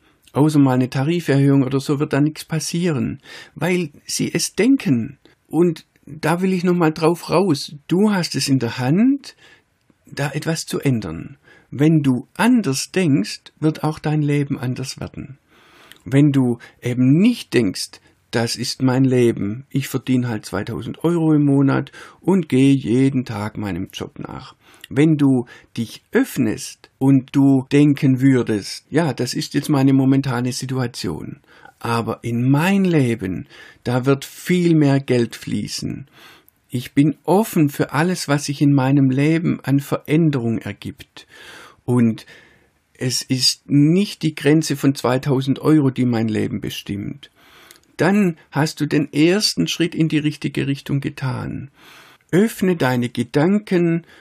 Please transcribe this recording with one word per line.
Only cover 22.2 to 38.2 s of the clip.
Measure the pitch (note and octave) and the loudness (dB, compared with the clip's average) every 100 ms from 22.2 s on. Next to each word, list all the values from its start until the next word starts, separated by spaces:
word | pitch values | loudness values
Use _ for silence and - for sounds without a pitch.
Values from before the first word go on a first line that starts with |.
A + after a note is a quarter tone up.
| - F#3+ - | 0 0 2
gehe | C3 C#3 | 2 4
jeden | C#3 F#2+ B2 C3+ C3 | 2 2 2 2 0
Tag | A#2+ G#2 G#2 - | -4 -6 -8 -6
meinem | G#2 F2+ G2 | -8 -6 -8
Job | - F#2+ - | -10 -12 -14
nach." | - - - - _ - - | -14 -14 -18 -20 _ -20 -6
Wenn | A#2+ D#3+ D3 | 0 2 4
du | C#3 C3 A#2+ - _ - | 2 2 -2 -12 _ -10
dich | A2+ - _ | -10 -12 _
öffnest | A3 C4 - A2 A2+ - - - - | -2 0 -2 -2 -4 -10 -18 -20 -2
und | C3+ C3+ C3+ | 2 4 2
du | C#3+ C#3 C3+ C3 | 2 4 4 2
denken | C#3+ D3 C#3 C3+ B2+ | 4 4 4 2 4
würdest, | C3+ B2+ A2+ G#2+ F#2+ - - | 4 4 2 -2 -4 -14 -4
"Ja, | D3 E3 | -2 -2
das | A#2+ B2 | -2 -4
ist | D#3 - | -6 -6
jetzt | C#3+ C#3+ | -4 0
meine | C#3 C3+ | 2 4
momentane | C3+ C3 C3+ C#3 A#2+ B2 | 4 2 2 0 -4 -4
Situation, | B2 C3 C3 A#2+ - G#2 D2+ - - _ _ - _ | -6 -6 -4 -6 -6 -8 -8 -12 -16 _ _ -20 _
aber | A2+ A#2 A2 A2+ | -4 -4 -4 -6
in | A#2+ A#2 B2+ | -6 -2 2
mein | C#3+ F3 G3 | 2 2 2
Leben, | F#3 D#3+ B2 A2 F#2 F#2 - - - - - | 2 2 2 -2 -4 -8 -10 -20 -20 -12 -4
da | B2 B2+ | -2 0
wird | C#3 - | -2 -4
viel | - - F3+ E3+ D#3 | -10 -2 2 4 4
mehr | C#3+ C3+ | 4 2
Geld | C3+ B2 A#2 - | 2 0 0 -6
fließen. | - G#2 G2+ - - - C3+ _ - - _ _ _ | -8 -6 -6 -8 -10 -10 -16 _ -20 -20 _ _ _
Ich | B2 - | -10 -4
bin | C3+ D3+ - | 0 0 0
offen | - F#3+ A3+ F3+ D3 | 0 0 2 2 0
für | - C3+ | 0 -4
alles, | C3+ F3+ F3 | -2 -2 -2